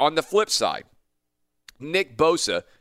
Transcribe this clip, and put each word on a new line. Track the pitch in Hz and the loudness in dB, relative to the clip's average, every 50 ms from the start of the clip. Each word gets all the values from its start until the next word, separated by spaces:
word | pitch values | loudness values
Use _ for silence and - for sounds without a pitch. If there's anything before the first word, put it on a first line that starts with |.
On | 135 151 160 | 0 0 2
the | 160 151 | 0 -2
flip | - - 202 214 - | 0 0 0 0 0
side, | - - 113 95 71 - - _ _ _ _ _ _ _ _ _ _ _ _ _ _ _ _ - - _ | 0 -2 -2 -2 -2 -4 -10 _ _ _ _ _ _ _ _ _ _ _ _ _ _ _ _ -20 -20 _
Nick | 127 147 165 190 196 131 117 107 | -8 -4 -2 -2 -2 -4 -2 0
Bosa, | 151 160 175 165 - - 92 87 - _ _ _ | 2 2 2 2 0 -2 -2 -4 -4 _ _ _